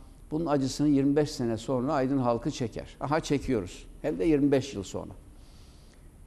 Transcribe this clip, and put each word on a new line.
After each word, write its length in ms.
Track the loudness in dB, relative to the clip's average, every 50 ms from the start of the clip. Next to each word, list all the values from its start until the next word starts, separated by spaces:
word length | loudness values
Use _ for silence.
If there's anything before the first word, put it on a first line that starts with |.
| -20 -20 -20 -20 -12 -6
bunun 140 | -4 -4 0
acısını 420 | 0 0 2 0 0 0 0 2 4
yirmi 280 | 4 4 4 4 4
beş 160 | 2 2 0
sene 260 | 0 -2 -2 -2 -2 -2
sonra 360 | -2 -2 -2 -2 0 0 0
Aydın 240 | 0 2 2 2 2
halkı 340 | 2 2 0 0 0 -4
çeker." 460 | -4 -4 -4 -6 -6 -8 -12 -12 -10 -8
Aha, 200 | -4 -2 0 0
çekiyoruz. 680 | 0 0 0 0 0 0 0 0 -2 -4 -10 -14 -18 -18 -12 -6
Hem 180 | -4 -4 -2 0
de 60 | 2
yirmi 260 | 4 4 6 6 6
beş 220 | 4 4 2 0 -6
yıl 100 | -8 -8
sonra. 280 | -6 -8 -10 -10 -10 -14 -16 -20 -20 -20 -20 -20 -20 -20 -20 -20 -20 -20 -20 -20 -20 -20 -20 -20 -20 -20 -20 -20